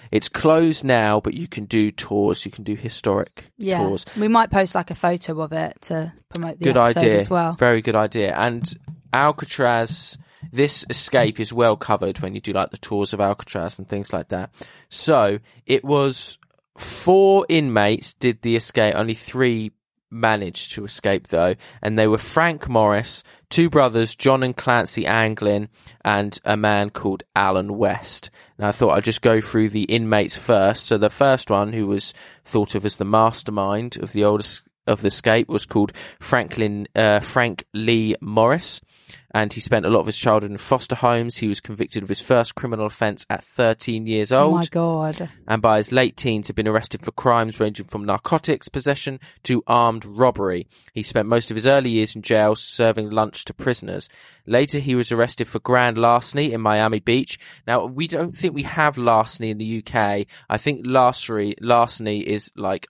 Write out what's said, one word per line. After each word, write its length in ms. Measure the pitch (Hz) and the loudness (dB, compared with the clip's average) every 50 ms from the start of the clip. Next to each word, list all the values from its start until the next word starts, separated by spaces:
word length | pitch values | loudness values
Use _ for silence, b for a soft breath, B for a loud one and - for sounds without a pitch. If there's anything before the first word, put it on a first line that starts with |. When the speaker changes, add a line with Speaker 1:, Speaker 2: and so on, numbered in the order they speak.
| B B | B B
Speaker 1:
It's 180 | B 107 - - | B -2 -2 -2
closed 540 | - - - 156 160 160 165 165 151 - - | -6 0 2 4 4 6 4 2 0 -2 0
now, 380 | 135 127 117 107 107 107 107 | 2 2 2 4 2 2 0
but 140 | - 104 - | 0 -2 -6
you 120 | 82 170 | -6 -10
can 200 | - - 120 104 | -12 -12 -12 -10
do 260 | 101 - 110 107 107 - | -2 0 2 2 2 0
tours, 520 | - - - 101 104 101 101 90 - - | -4 -8 -4 -2 0 2 0 0 -2 -6
you 60 | 98 | -12
can 140 | - - 104 | -12 -12 -8
do 100 | 101 107 | -8 -8
historic 800 | - - 113 - - - 113 98 101 - - _ - - _ _ | -8 -8 -10 -10 -4 -2 0 0 0 -2 -4 _ -20 -20 _ _
Speaker 2:
Yeah. 220 | - 214 190 185 175 | -8 -4 -2 -2 0
Speaker 1:
tours. 260 | 196 190 196 180 - - - 214 | 0 -2 -2 -4 -8 -10 -6 -4
Speaker 2:
We 80 | 208 | -2
might 240 | 214 226 226 226 - | 2 4 4 2 4
post, 240 | - 196 190 185 - | 2 0 0 2 0
like, 160 | 190 175 - | -4 -6 -6
a 60 | 170 | -10
photo 440 | - - 175 175 175 - - 160 156 160 | -4 -2 -2 -2 -2 -6 -8 -8 -6 -6
of 100 | 151 160 | -6 -6
it 280 | 160 160 165 - _ - | -6 -6 -6 -8 _ -12
to 300 | - 170 160 156 165 - - _ _ | -8 -6 -6 -6 -8 -12 -18 _ _
promote 300 | - 170 170 165 156 - | -8 -6 -6 -6 -8 -2
the 60 | 170 | 0
Speaker 1:
Good 120 | 135 123 | 2 4
Speaker 2:
episode 240 | 127 117 120 117 - - | 4 4 4 4 4 4
Speaker 1:
idea. 140 | 113 107 101 | 4 4 4
Speaker 2:
as 120 | 101 104 | 2 2
well. 220 | 185 175 170 165 170 | 0 0 0 -2 0
Speaker 1:
Very 280 | - 127 120 120 113 110 | 2 2 4 4 2 2
good 120 | 120 107 | 0 2
idea. 400 | 107 107 104 - 117 101 95 - | 2 2 0 0 -2 -2 0 0
And 380 | - 104 120 117 120 - - - - - - - - _ - - | 0 0 -2 -2 -4 -6 -8 -8 -10 -14 -18 -18 -18 _ -4 0
Alcatraz, 1040 | 127 143 151 147 - - - - - 131 120 120 117 117 113 156 - - - - - B B B B B B B | 2 2 2 2 0 -6 -10 -4 0 2 2 4 2 0 -2 -4 -6 -6 -8 -10 -12 B B B B B B B
this 320 | 123 143 143 - - - - | 0 2 2 2 -2 -2 -4
escape 480 | 123 - - - - 127 117 110 110 - | -4 -2 -2 2 2 2 2 2 0 -4
is 140 | 110 - 117 | -6 -6 0
well 240 | 117 120 117 104 | 2 4 4 4
covered 420 | - - - 107 95 98 98 92 - | 2 0 -2 -2 0 0 -2 -4 -6
when 160 | - 92 98 | -8 -10 -10
you 60 | 104 | -10
do, 120 | - 104 95 | -8 -4 -2
like, 180 | 82 - - | -2 -2 -2
the 80 | - - | -4 -14
tours 340 | - - 110 101 101 - - | -10 -6 -4 -2 -2 -2 -2
of 60 | 98 | -2
Alcatraz 580 | 101 98 101 - - - - 98 85 90 - - | 0 0 0 -2 -8 -10 -8 -8 -6 -6 -8 -10
and 100 | 98 - | -10 -8
things 240 | 107 101 98 - - | -8 -8 -8 -6 -6
like 140 | 87 - - | -8 -6 -6
that. 200 | 101 92 92 - B B B B B B B B | -8 -8 -8 -10 B B B B B B B B
So 480 | - - - - 156 131 107 101 101 107 b b b b b | -10 -6 0 2 4 4 4 2 2 -2 b b b b b
it 180 | - 135 - - | 0 0 0 2
was 520 | 139 147 143 139 139 131 - - - - _ _ _ _ _ _ _ _ | 0 0 2 2 0 -2 -4 -10 -12 -14 _ _ _ _ _ _ _ _
four 720 | - - - - - - 175 185 196 196 196 196 196 190 - | -12 -10 -10 -8 -4 2 4 6 6 8 6 6 4 4 4
inmates 640 | 160 160 151 131 113 107 101 104 113 - - - - | 2 2 2 2 2 4 4 4 2 0 -2 -8 -10
did 280 | - - 123 113 - - | -2 0 0 0 0 -2
the 140 | 117 113 | 0 0
escape, 380 | 113 - - - 120 107 107 - | 0 0 -2 0 2 2 2 2
only 180 | - 110 113 110 | 0 -2 -2 -4
three 560 | - - - - 127 131 127 117 113 110 104 _ _ _ _ _ _ _ _ 113 | -8 -8 -10 -2 0 2 2 2 0 -4 -8 _ _ _ _ _ _ _ _ -10
managed 580 | 113 113 110 110 104 98 87 - - - - - | -2 0 0 2 0 -2 -6 -8 -10 -10 -10 -10
to 120 | - 104 | -10 -10
escape 440 | 101 - - - 104 98 92 - - | -10 -10 -4 0 0 0 0 -2 -2
though, 260 | - 82 85 90 95 B B B B B | 0 2 2 2 0 B B B B B
and 180 | B 107 110 110 | B -4 0 2
they 80 | 110 | 4
were 120 | 107 110 110 | 4 4 2
Frank 500 | - - - 160 165 170 160 147 - - | 0 -2 0 2 2 2 0 -4 -8 -2
Morris, 540 | 120 113 110 104 104 104 117 - - - - b b b b b | 2 4 4 4 4 2 0 -4 -8 -8 -10 b b b b b
two 220 | - - 170 170 | 0 2 2 4
brothers, 440 | 139 151 135 123 110 113 113 110 - | 4 4 4 4 4 2 0 0 -2
John 280 | - - 135 135 131 131 | 0 2 2 4 4 2
and 120 | 127 123 | -2 -4
Clancy 520 | - - 127 123 120 92 - - 113 98 | -4 0 2 2 2 2 0 -2 -4 -2
Anglin, 640 | - 107 113 113 110 110 - 104 104 101 101 104 107 b b b b b b b | 0 2 2 2 0 0 -2 0 0 0 0 -2 -6 b b b b b b b
and 340 | - 104 101 104 104 - - - | -2 0 0 0 -2 -6 -8 -2
a 100 | - 107 | -2 -2
man 360 | 107 107 107 104 101 104 104 | 0 2 2 2 2 0 -2
called 320 | - - - 101 95 92 - _ - | -6 -6 -4 -4 -4 -4 -8 _ -2
Alan 440 | 95 98 95 95 95 92 101 101 107 | 0 2 2 2 0 -2 -4 -2 0
West. 500 | 117 98 101 - - - - - - - b b b b b b | 0 0 0 -2 -6 -6 -8 -8 -8 -12 b b b b b b
Now 100 | 104 104 | -4 -4
I 40 | 104 | 0
thought 180 | - 123 107 | 2 2 4
I'd 140 | 69 101 107 | 4 2 2
just 180 | 113 110 - - | 0 -2 2 2
go 180 | 120 110 110 | 4 4 4
through 300 | 110 - - 110 110 107 | 2 0 0 0 0 2
the 140 | 104 107 104 | 0 -2 -2
inmates 520 | - 107 117 113 110 107 104 98 - - | 0 0 0 2 2 2 2 2 0 -4
first. 480 | - - - 117 101 95 101 110 - - | -8 0 2 4 4 6 4 2 2 0
So 140 | - 117 104 | 0 0 2
the 100 | 104 104 | 2 0
first 400 | - - 139 139 131 127 - - | 2 2 2 2 2 2 0 0
one, 240 | 107 98 101 104 113 | 0 0 0 -2 -2
who 140 | 113 104 | -4 -2
was 260 | 98 101 98 - - - B B B B B B | -2 -2 -2 -4 -6 -10 B B B B B B
thought 300 | - - 113 104 - - | -2 0 0 0 0 -2
of 100 | 104 98 | -4 -2
as 120 | 104 - | -4 -4
the 100 | - 98 | -4 -4
mastermind 880 | 98 107 110 110 113 113 - - - 104 104 98 98 101 107 120 123 - | 2 4 4 4 4 2 -2 -8 -6 -4 -2 -2 -2 -2 -4 -4 -6 -10
of 160 | - - - - | -10 -12 -6 -2
the 100 | 104 104 | 2 2
old 160 | 104 104 107 | 2 2 2
es-, 200 | 104 - - - _ _ _ _ - | 0 -2 -6 -6 _ _ _ _ -2
of 140 | - 104 - | -2 -2 0
the 80 | - 98 | 0 -2
escape, 400 | - - - 117 110 117 - - | -2 0 2 2 2 2 2 0
was 160 | 113 107 - | -2 -6 -4
called 300 | - - 110 104 101 - B B B B B | -2 0 0 0 0 -2 B B B B B
Franklin, 680 | - - - 123 104 - - - 110 104 104 104 104 - - | -4 -2 0 0 0 -2 -4 -4 -4 -2 -2 -6 -8 -6 0
uh, 260 | 110 110 107 104 104 | 2 4 4 4 2
Frank 440 | 104 - - 131 120 117 92 - - _ - | 0 0 0 0 0 0 -2 -6 -12 _ -8
Lee 420 | 104 110 113 117 113 110 110 107 - | -6 0 0 2 2 2 0 -2 -4
Morris. 600 | - 101 107 110 110 120 143 175 - - - - _ B B B B B B B B B - | -4 -4 2 2 4 4 2 0 -2 -6 -8 -10 _ B B B B B B B B B -2
And 160 | 107 107 104 | -2 -2 -2
he 120 | - 113 - | -4 -6 -2
spent 240 | - 127 110 82 | 0 0 2 2
a 20 | 90 | 4
lot 120 | 117 104 | 2 2
of 60 | 80 | 2
his 120 | 107 107 - | 0 -4 -2
childhood 320 | - 123 107 107 104 101 | 0 2 2 2 2 -2
in 80 | 101 98 | -10 -10
foster 360 | - - 135 131 - - 127 | -2 -2 -2 -2 0 -4 -6
homes. 440 | - - 120 120 117 117 120 - - | 0 2 2 2 2 0 -4 -6 -4
He 100 | 117 107 | -2 -2
was 100 | 101 - | -4 -4
convicted 420 | - - 107 101 - - - 110 98 | -6 -12 -8 -6 -6 -6 -6 -8 -6
of 80 | 95 | -6
his 100 | 98 - | -8 -8
first 340 | - - 131 120 120 - - | 0 2 2 2 2 0 -4
criminal 300 | - - 123 113 110 107 | -8 -8 -6 -6 -4 -6
offence 400 | 107 - - 113 107 101 - - - | -6 -4 -2 -4 -4 -4 -6 -6 -6
at 120 | 101 - - | -6 -8 -8
thirteen 640 | - - - 123 113 113 - - - 113 110 110 | -12 -4 0 2 2 2 0 -2 -6 -6 -6 -4
years 240 | 110 110 107 104 104 | -2 -2 -2 0 2
Speaker 2:
Oh 200 | 131 131 143 156 | 2 4 4 4
my 80 | 160 165 | 4 2
Speaker 1:
old. 120 | 170 165 | 0 -2
Speaker 2:
God. 600 | - 170 170 170 165 156 156 156 151 - 175 - - - - - | -2 -2 0 0 0 -2 -4 -4 -6 -8 -12 -14 -14 -16 -6 -4
Speaker 1:
And 140 | 110 110 107 | -4 2 4
by 160 | 113 110 107 | 4 4 4
his 120 | 107 - | 2 2
late 280 | 123 127 127 - - - | 2 2 2 2 0 -4
teens 300 | - 123 110 107 104 - | -4 -2 -2 -2 -4 -6
had 80 | 98 | -4
been 120 | - 107 107 | -4 -2 0
arrested 320 | 107 110 113 - - - - | 0 0 -2 -4 -10 -8 -10
for 100 | 117 - | -10 -10
crimes 460 | - - 127 117 117 113 113 107 - | -2 0 2 2 2 2 -2 -2 -2
ranging 280 | 110 107 104 - 101 | -2 -2 -2 -6 -14
from 180 | - - 107 101 | -12 -10 -10 -4
narcotics 640 | 101 95 - - - 170 156 - - 147 - - - | -2 -2 -2 -2 0 -2 -2 0 0 -2 -2 -4 -8
possession 520 | - 139 131 147 143 - - 139 135 131 B B B B B | -8 -6 -2 -2 -2 -2 -4 -10 -10 -10 B B B B B
to 180 | - 127 120 - | -2 -2 -2 0
armed 380 | - 117 120 117 117 113 113 107 | 2 2 4 4 2 2 -2 -8
robbery. 600 | 104 101 110 127 127 - - 101 95 90 90 82 b b b b b b | -12 -2 2 2 2 2 2 -2 -2 -2 -4 -6 b b b b b b
He 100 | 113 104 | -8 -6
spent 260 | - - 117 104 107 | -2 -2 -2 0 2
most 220 | 117 120 117 - | 2 0 0 0
of 40 | 110 | -6
his 120 | 110 107 | -2 2
early 220 | 131 139 139 131 123 | 4 4 4 4 2
years 260 | 113 110 107 107 - | 0 0 0 0 -4
in 60 | 110 | -8
jail, 340 | 104 - 113 107 107 107 110 | -4 0 2 4 4 4 2
serving 540 | - - - - - 117 113 110 110 107 104 | 0 -2 -8 -2 0 2 2 2 0 -4 -4
lunch 380 | 107 110 110 107 - - - | 0 0 0 0 -2 -10 -12
to 80 | - - | -12 -12
prisoners. 560 | - - 131 123 - - - 95 98 - - b b b b b b b | -6 -4 -4 -4 -4 -4 -10 -10 -10 -10 -12 b b b b b b b
Later, 340 | - 113 123 147 143 - 143 | 0 2 2 2 2 0 -4
he 140 | 139 143 127 | -2 0 0
was 160 | 123 120 - | 0 0 0
arrested 380 | 120 113 117 123 - - 117 - | 2 0 0 0 0 -6 -6 -4
for 120 | - 110 | -4 -8
grand 360 | - - 123 123 123 120 117 | -2 2 4 4 4 4 2
larceny 560 | 113 117 117 120 120 120 - - 143 151 147 113 | 2 4 4 4 4 2 0 -2 -2 -2 -2 -2
in 80 | 113 | 0
Miami 400 | 110 107 107 107 110 110 113 104 | 0 2 2 4 2 2 0 -2
Beach. 380 | 90 120 117 131 - - - B B B B B B | 0 2 0 0 0 -2 -8 B B B B B B
Now, 200 | - 120 123 90 | -2 -2 0 0
we 200 | 120 127 135 170 160 | -2 -6 -6 -6 -4
don't 280 | 165 147 165 170 175 | -4 -4 -4 -4 -6
think 180 | - - 175 135 | -4 -4 -4 -4
we 100 | 143 135 | -4 -8
have 340 | - - 165 151 147 143 131 | -6 -2 0 0 0 0 0
larceny 500 | 123 117 113 110 113 113 - - 117 110 | 2 4 4 4 2 0 -2 -8 -6 -6
in 80 | 107 | -6
the 80 | 104 110 | -6 -6
U 160 | 110 113 113 | -6 -6 -8
K. 460 | - - - 120 107 101 101 101 101 B B B B B | -8 -4 0 0 2 2 2 -2 -4 B B B B B
I 80 | - 113 | -6 -4
think 240 | - 147 147 - 123 | -2 -2 -4 -4 -4
larceny, 720 | 123 131 131 127 127 127 - - - 113 107 101 104 101 - | 0 2 4 4 4 2 0 -6 -6 -4 -4 -2 -4 -4 -6
larceny 600 | 107 117 120 120 117 120 - - 110 107 104 104 | -2 2 4 4 4 2 -2 -6 -4 -4 -4 -4
is, 320 | - - 104 104 - - _ | -2 -4 -4 -4 -4 -10 _
like, 320 | - 101 95 98 - - - | -8 -4 -4 -4 -4 -6 -8